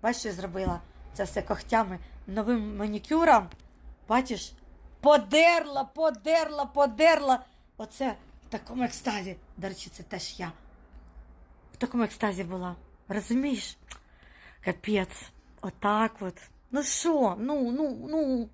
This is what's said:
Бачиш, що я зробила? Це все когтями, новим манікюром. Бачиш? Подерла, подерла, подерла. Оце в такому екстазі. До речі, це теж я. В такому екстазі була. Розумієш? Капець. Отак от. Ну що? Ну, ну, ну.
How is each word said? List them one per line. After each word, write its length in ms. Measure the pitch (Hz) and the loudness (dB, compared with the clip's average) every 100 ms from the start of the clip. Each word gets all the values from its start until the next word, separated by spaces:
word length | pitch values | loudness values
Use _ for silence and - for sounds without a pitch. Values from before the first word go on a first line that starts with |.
Бачиш, 180 | 220 240 | -2 -2
що 100 | 220 | -4
я 60 | 180 | -6
зробила? 460 | 190 180 185 170 - - - | -8 -4 -4 -4 -8 -20 -18
Це 100 | - | -8
все 180 | 190 - | -4 -4
когтями, 580 | 185 208 - 226 208 185 - - - | -4 -6 0 0 2 -4 -12 -18 -8
новим 500 | 196 214 240 208 208 | -4 0 0 -2 -4
манікюром. 720 | 208 214 - 311 330 240 180 - - - - - - | -4 -4 0 4 6 6 4 -14 -20 -20 -20 -20 0
Бачиш? 460 | 226 262 208 - - - - - - | 0 2 -6 -8 -16 -20 -20 -20 0
Подерла, 840 | 285 294 202 294 330 339 302 277 | 6 6 6 6 6 6 0 -4
подерла, 800 | 262 - 320 233 302 330 311 302 285 | -6 0 0 0 0 2 2 -2 -4
подерла. 800 | - 285 214 320 311 285 247 - _ _ _ | 4 2 6 6 6 4 0 0 _ _ _
Оце 380 | 214 - 269 208 - - - | -14 -4 -4 -4 -12 -20 -12
в 20 | |
такому 340 | 226 - 240 | -12 -10 -4
екстазі. 520 | 240 - - 208 185 180 - - | -4 -2 -4 -4 -6 -12 -16 -10
До 100 | 190 | -10
речі, 220 | 185 - | -8 -12
це 140 | - | -14
теж 360 | 180 185 - - | -12 -10 -10 -8
я. 120 | 175 165 - - - - - - - - - - - | -10 -10 -20 -20 -20 -20 -20 -20 -20 -20 -20 -20 -20
В 40 | - | -8
такому 260 | 247 240 | -6 -2
екстазі 400 | 214 - 214 185 | -2 -2 -4 -4
була. 320 | 180 185 180 175 - - - | -6 -6 -8 -10 -18 -20 -8
Розумієш? 680 | 196 202 240 277 240 - - - - _ - - - - - - | -6 -2 0 0 -2 -6 -12 -18 -20 _ -20 -20 -20 -20 -10 -6
Капець. 580 | 180 - 208 185 - - - _ - | -6 0 0 0 -6 -12 -18 _ -12
Отак 500 | 196 - 202 214 220 - | -12 -4 0 2 0 -2
от. 220 | 185 - - - _ | -10 -10 -20 -20 _
Ну 120 | 262 | -4
що? 520 | 277 - 339 311 240 185 | 0 0 2 4 2 0
Ну, 320 | 233 294 240 | -2 -2 -2
ну, 360 | 254 302 226 247 | 0 -2 -4 -4
ну. 400 | 311 294 254 226 | -2 0 0 -4